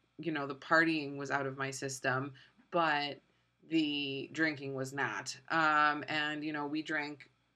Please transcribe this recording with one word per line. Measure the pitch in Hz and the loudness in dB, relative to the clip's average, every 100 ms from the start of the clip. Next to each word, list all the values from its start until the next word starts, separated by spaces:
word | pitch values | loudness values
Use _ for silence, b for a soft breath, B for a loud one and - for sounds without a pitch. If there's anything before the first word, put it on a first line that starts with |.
| _ - | _ -10
you | 160 | -4
know, | 151 139 | -4 -4
the | |
partying | 139 - 165 165 156 143 143 | -8 4 6 6 2 -2 -4
was | 139 | -2
out | 139 135 | -2 -2
of | 135 | -2
my | 135 | -4
system, | 135 139 131 135 131 139 131 B B _ | -4 -6 -2 0 0 -2 -8 B B _
but | 175 160 147 143 139 _ _ _ _ - | 2 4 2 0 -6 _ _ _ _ 0
the | 160 151 147 143 135 - | 2 2 0 -2 -4 -4
drinking | 127 160 139 139 | 0 0 0 -6
was | 135 131 | -4 -4
not. | 139 120 98 - - - | -2 -2 -2 -8 -10 -2
Um, | 165 156 151 151 147 - | 2 4 6 4 2 -2
and, | 151 151 151 | -2 -2 -2
you | 156 | -4
know, | 151 143 | -4 -4
we | 156 | -4
drank | 151 156 147 143 - _ _ | -2 -4 -4 -10 -18 _ _